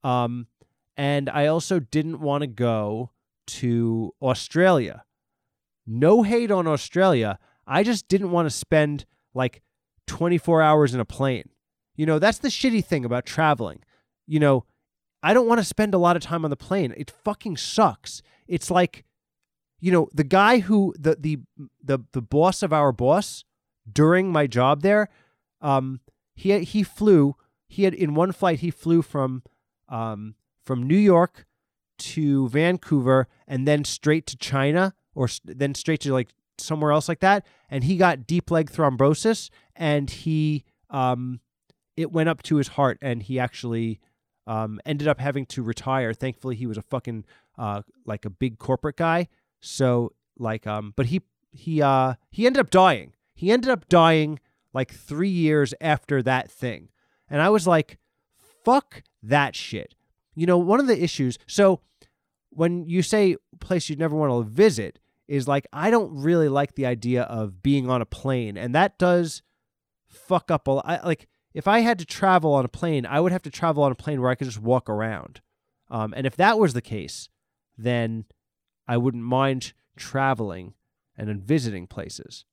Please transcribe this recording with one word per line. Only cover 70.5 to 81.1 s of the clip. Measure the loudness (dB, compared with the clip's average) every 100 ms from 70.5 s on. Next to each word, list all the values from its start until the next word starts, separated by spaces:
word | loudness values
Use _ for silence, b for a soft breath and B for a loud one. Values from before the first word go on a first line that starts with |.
| -2 0
a |
lot. | -4 -2
I, | -6 -4
like, | -6 _ _ _
if | -4 2
I | 2
had | 2 -2
to | -6
travel | -2 4 4 4
on | 2 0
a |
plane, | -4 -2 -2 -2
I | 0
would | 0
have | -2
to | -6
travel | -4 -2 2
on | 0
a | 0
plane | -6 -2
where | -2
I | -2
could | -6
just | -6
walk | 0 0 0
around. | -4 -4 -8 -14 -20 _ _ _ _ _
Um, | -8 -6 -4
and | -6
if | 2
that | 2 4
was | 2
the | 0
case, | -6 -12 -10 -14 -18 _ _ _ _ -8
then | -2 -2 -2 -6 -12 _ _ _ _ _ -4
I | -2
wouldn't | -2 -4
mind | -4 0 0 -2 -8 _ _ -20
traveling | -10 -2 -2 -2 -6 -10 -16 _ _ _ _